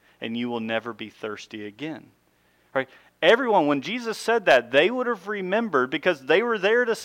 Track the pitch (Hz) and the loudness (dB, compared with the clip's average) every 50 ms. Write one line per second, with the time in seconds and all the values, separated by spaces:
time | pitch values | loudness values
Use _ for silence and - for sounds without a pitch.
0 | _ _ _ _ - 113 113 120 120 123 120 117 113 110 113 113 110 120 110 - | _ _ _ _ -10 -8 -6 -6 -4 -4 -4 -6 -4 -4 -4 -4 -4 -6 -12 -12
1 | 113 104 - - - 107 104 98 - - - 110 104 104 101 107 143 160 151 - | -14 -18 -14 -12 -10 -10 -10 -10 -14 -16 -14 -14 -14 -14 -14 -12 -12 -12 -12 -14
2 | - _ _ _ _ _ _ _ _ _ _ _ _ _ _ 135 131 - - - | -18 _ _ _ _ _ _ _ _ _ _ _ _ _ _ -4 -4 -4 -10 -20
3 | _ _ _ _ - 165 226 233 277 240 214 185 156 143 147 139 127 147 214 254 | _ _ _ _ 4 6 6 6 4 2 2 2 2 2 0 -2 -2 -6 -8 -6
4 | 233 226 214 - - - 233 233 190 175 147 123 117 113 123 139 160 208 247 254 | -6 -8 -8 -4 -2 0 0 2 4 6 4 4 4 4 2 4 4 4 0 -2
5 | 247 254 240 185 175 196 208 202 185 180 190 220 233 220 156 135 127 131 151 156 | -2 -4 -4 -6 -6 -8 -6 -6 -4 -2 -2 -2 -2 0 0 0 0 0 -2 -2
6 | - 185 175 135 131 131 156 190 233 240 233 208 175 202 226 240 247 233 220 - | 0 0 -2 -2 0 2 2 2 2 0 -2 0 0 2 2 2 2 0 -2 -6